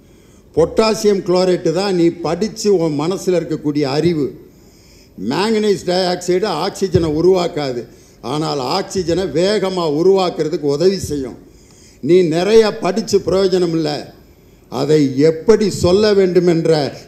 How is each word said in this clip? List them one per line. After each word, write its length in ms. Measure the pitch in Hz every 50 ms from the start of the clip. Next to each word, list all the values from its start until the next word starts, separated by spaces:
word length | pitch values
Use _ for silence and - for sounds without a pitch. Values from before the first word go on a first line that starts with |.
| _ - - - - - - - - - -
பொட்டாசியம் 680 | 147 165 170 - - 220 220 220 - - 208 202 196
குளோரைட்டு 500 | - 175 175 180 185 180 180 165 175 165
தான் 220 | 156 175 196 208 185
நீ 140 | 175 165 170
படிச்சு 680 | 170 - - 151 170 180 214 214 - - - 208 202
உன் 240 | 175 165 160 151 143
மனசுல 260 | 147 170 196 170 -
இருக்கக்கூடிய 560 | 185 180 170 165 143 156 143 - 147 143 147
அறிவு. 520 | 147 131 135 151 156 175 170 151 135 110 - - - - - - - - - - - - - - - - _ - 92 107
மேங்கனீஸ் 560 | 143 165 196 226 226 214 214 208 196 139 -
டை 120 | 170 180
ஆக்சைடு 480 | 185 190 175 180 175 - - 180 185 214
ஆக்சிஜனை 640 | 208 170 147 175 202 202 - 202 185 160 175 165 160
உருவாக்காது, 800 | 147 156 170 180 190 185 175 165 - 151 147 135 123 120 110 - - - - - _ -
ஆனால் 380 | - 113 139 151 160 156 143 143
ஆக்சிஜனை 680 | 127 127 160 190 190 190 - 190 175 156 165 175 196 165
வேகமா 520 | 127 160 175 196 214 208 185 190 190 180 170 160
உருவாக்குறதுக்கு 800 | 143 151 170 185 196 190 185 175 190 - 156 151 160 165 147 143
உதவி 300 | 143 147 170 190 196 180
செய்யும். 380 | 135 - 147 143 131 117 92 - - - - - - - - - - - - -
நீ 220 | - 139 175 185
நிறைய 560 | 180 160 156 170 185 202 220 220 220 208 - -
படிச்சு 400 | - 175 190 226 190 - 202 190
பிரயோஜனம் 500 | 190 - 180 190 196 185 185 180 175 165
இல்ல, 460 | 165 165 156 147 147 123 95 - - - - - _ _ _ _ - _ _ -
அதை 500 | - 120 143 139 156 156 147 131 127 131
எப்படி 520 | 147 160 - - - - 214 214 220 185
சொல்ல 440 | - - 180 175 180 202 214 214 208
வேண்டும் 320 | 196 190 185 175 185 170
என்ற 520 | 180 175 165 156 160 160 151 139 123 - - -